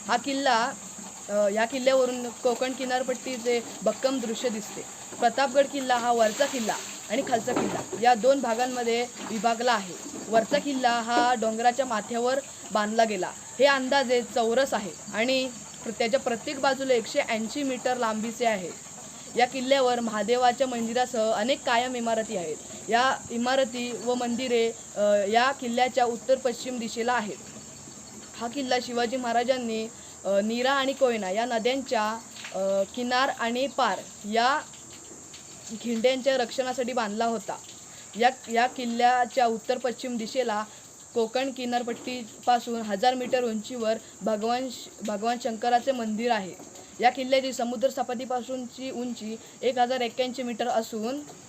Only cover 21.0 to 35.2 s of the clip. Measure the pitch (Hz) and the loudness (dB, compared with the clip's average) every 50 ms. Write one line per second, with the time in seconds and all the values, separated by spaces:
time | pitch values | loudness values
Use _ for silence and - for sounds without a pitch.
21 | 247 247 254 220 220 220 220 196 220 254 294 - - 269 240 233 247 254 254 240 | 0 0 0 0 2 2 2 2 2 0 0 0 0 2 2 2 2 0 -2 -2
22 | 233 226 226 226 220 220 220 180 170 156 147 - - - - - - - 226 240 | -2 0 0 0 0 -2 -4 -4 -4 -4 -6 -8 -10 -14 -14 -10 -2 2 2 4
23 | - 269 - - - - 233 233 240 247 269 269 262 220 247 247 240 240 233 185 | 4 4 2 -2 -4 -6 -4 -2 0 2 2 2 2 2 -2 -4 -6 -6 -6 -4
24 | 220 240 247 247 247 240 233 220 262 247 240 226 226 226 226 - - - - 196 | -2 -2 -2 0 0 -2 -2 -2 0 0 2 2 2 0 -2 -6 -12 -10 -2 0
25 | 208 208 208 202 196 202 220 233 247 269 269 - 254 233 233 247 254 254 - 262 | 4 4 4 4 4 4 4 4 4 4 2 0 -2 -2 2 2 2 2 4 2
26 | 247 240 240 208 - - 262 240 - 240 233 - - 254 254 240 233 220 - 233 | 2 2 0 0 0 2 2 2 2 0 -2 -4 -6 -8 -6 -6 -6 -6 -4 -2
27 | 226 240 247 233 214 196 - - - - - - - - - - - - - - | 0 0 2 0 0 -2 -6 -10 -12 -16 -16 -16 -16 -18 -18 -18 -18 -16 -16 -16
28 | - - - - - - - - 233 240 233 285 262 247 247 254 247 254 240 240 | -16 -16 -16 -16 -16 -16 -10 -8 -8 -6 -4 -4 0 0 0 0 0 -2 -2 0
29 | 240 220 262 262 254 233 233 240 247 254 262 254 240 226 220 220 220 233 - - | 0 0 0 -2 -2 0 2 2 2 2 2 0 -2 -2 -2 -4 -4 -6 -10 -14
30 | - - - - - 190 196 196 208 220 233 240 247 269 277 269 262 269 262 - | -18 -18 -16 -8 -2 0 2 2 2 2 0 2 2 2 2 2 2 0 2 2
31 | 262 247 233 214 190 185 190 220 240 254 233 220 202 240 262 277 - - 254 214 | 2 2 4 2 0 -2 0 0 0 0 0 0 0 0 0 0 -2 0 0 2
32 | 214 214 226 233 - - - - - - - 190 196 196 196 196 196 - - 247 | 2 0 -2 -4 -8 -14 -16 -14 -12 -8 -4 -2 0 2 2 2 0 0 -2 -4
33 | 247 247 247 254 269 277 - - 233 226 240 247 269 262 - 277 247 208 185 - | -2 0 2 2 2 2 0 0 -2 -2 0 0 -2 0 2 2 2 2 2 -2
34 | - - - - - 202 214 226 240 254 294 320 - - - - - - - - | -6 -10 -14 -12 -6 -2 2 2 4 4 2 0 -2 -8 -14 -18 -18 -18 -18 -18
35 | - - - - | -18 -18 -18 -18